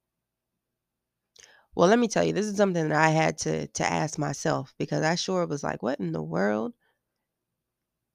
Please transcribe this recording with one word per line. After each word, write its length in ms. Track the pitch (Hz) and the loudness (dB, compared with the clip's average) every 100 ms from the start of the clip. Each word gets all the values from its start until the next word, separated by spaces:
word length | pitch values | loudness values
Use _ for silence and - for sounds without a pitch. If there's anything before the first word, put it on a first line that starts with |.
| _ _ _ _ _ _ _ _ _ _ _ _ _ - - - _ | _ _ _ _ _ _ _ _ _ _ _ _ _ -20 -20 -20 _
Well, 140 | - 175 | 2 4
let 120 | 233 | 6
me 100 | 233 | 4
tell 140 | - 170 | 2 0
you, 80 | |
this 140 | 165 214 | 0 -2
is 100 | 202 | 2
something 320 | 202 175 156 | 2 2 0
that 80 | 151 | 4
I 120 | 160 | 4
had 280 | 156 160 156 | 4 2 0
to, 280 | 165 156 151 | -4 -4 -6
to 180 | - 165 | -4 -2
ask 320 | 165 156 - | 0 -2 -4
myself, 560 | 147 143 165 139 135 _ | -4 -2 -2 -2 -4 _
because 260 | 147 147 | -4 -2
I 120 | 156 175 | 0 -2
sure 300 | - 185 170 | -2 -2 -2
was 180 | 147 | -4
like, 180 | - - | -6 -6
"What 200 | 214 285 | -4 -4
in 100 | 180 | -4
the 100 | 160 | -6
world?" 520 | 156 165 196 214 233 - _ _ _ _ _ _ _ _ _ _ _ _ _ | -4 -2 -2 -2 -4 -10 _ _ _ _ _ _ _ _ _ _ _ _ _